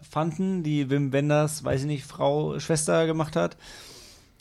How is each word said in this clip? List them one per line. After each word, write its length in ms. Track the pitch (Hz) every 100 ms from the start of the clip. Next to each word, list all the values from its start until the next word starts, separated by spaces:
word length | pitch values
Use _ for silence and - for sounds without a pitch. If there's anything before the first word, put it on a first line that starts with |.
| -
fanden, 540 | 151 165 156 190 185
die 300 | 151 147 131
Wim 200 | 143 139
Wenders, 520 | 139 147 151 156 -
weiß 180 | 139 135
ich 60 | 143
nicht, 180 | 143 -
Frau, 540 | - 139 147 156 143
Schwester 480 | 151 156 156 170 160
gemacht 280 | 160 156 165
hat. 220 | 170 - - - - - - - _ _